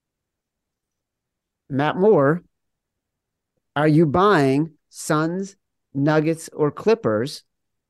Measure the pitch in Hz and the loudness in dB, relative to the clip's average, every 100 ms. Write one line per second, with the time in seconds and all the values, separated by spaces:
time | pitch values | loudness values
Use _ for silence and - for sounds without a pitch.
0 | _ _ _ _ _ _ _ _ _ _ | _ _ _ _ _ _ _ _ _ _
1 | _ _ _ _ _ _ - 131 151 170 | _ _ _ _ _ _ -8 -4 -2 2
2 | 214 175 139 175 _ _ _ _ _ _ | 4 4 4 0 _ _ _ _ _ _
3 | _ _ _ _ _ _ _ 143 156 151 | _ _ _ _ _ _ _ -2 2 4
4 | 160 175 208 170 135 135 160 _ _ - | 2 2 2 2 2 0 -4 _ _ -16
5 | - 156 160 185 196 _ _ _ _ 139 | -4 -2 -2 -6 -10 _ _ _ _ -4
6 | 147 156 156 160 - - 147 - 208 226 | 0 0 0 -6 -10 -6 -6 -2 -2 -2
7 | 123 107 143 - _ _ _ _ | 0 -4 -4 -10 _ _ _ _